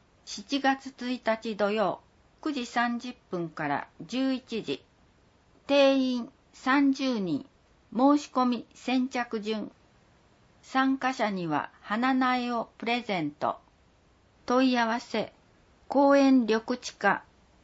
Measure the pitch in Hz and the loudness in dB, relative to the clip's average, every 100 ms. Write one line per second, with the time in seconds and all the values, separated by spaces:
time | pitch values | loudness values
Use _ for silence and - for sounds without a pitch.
0 | _ _ - - - 277 269 269 262 - | _ _ -18 -18 -8 -2 0 -2 -6 -12
1 | 247 247 - 226 233 208 202 214 185 - | -8 -4 -4 -4 -4 -2 -2 0 -2 -2
2 | _ _ _ _ 311 285 240 240 240 240 | _ _ _ _ -6 -6 -4 -4 -2 -4
3 | 247 - _ 180 165 - 147 139 - _ | -10 -16 _ -8 -6 -6 -4 -4 -6 _
4 | 165 247 269 254 - 226 156 135 - _ | -8 -4 -2 -2 -6 -8 -6 -8 -10 _
5 | _ _ _ _ _ _ - 285 269 269 | _ _ _ _ _ _ 0 4 6 4
6 | 254 247 240 - _ - 262 277 277 269 | 0 -2 -6 -14 _ -6 0 4 4 2
7 | 269 233 180 143 - _ _ _ _ 208 | -2 -2 -2 -4 -6 _ _ _ _ 0
8 | 277 294 - 269 247 233 - - - 262 | 4 4 0 -2 0 -2 -6 -12 -4 -2
9 | 254 247 240 220 208 214 - - _ _ | -2 -4 -6 -6 -4 -6 -8 -14 _ _
10 | _ _ _ _ _ _ - 262 269 269 | _ _ _ _ _ _ -4 0 2 2
11 | 254 254 214 190 170 147 - - - 214 | -2 -2 -2 -2 -2 -2 -4 -10 -6 -2
12 | 254 262 254 254 240 233 - - 220 240 | 0 2 2 0 -2 -4 -6 -8 -4 -4
13 | 226 185 147 - 113 - _ _ _ _ | -2 -4 -4 -4 -4 -4 _ _ _ _
14 | _ _ _ _ - 247 262 247 226 240 | _ _ _ _ -2 2 4 2 0 -2
15 | - 220 - - _ _ _ _ _ 269 | -4 -6 -6 -10 _ _ _ _ _ 2
16 | 277 277 269 262 214 220 - 254 - - | 6 6 6 6 4 0 -2 -6 -8 -2
17 | 202 - - _ _ _ | 0 0 -4 _ _ _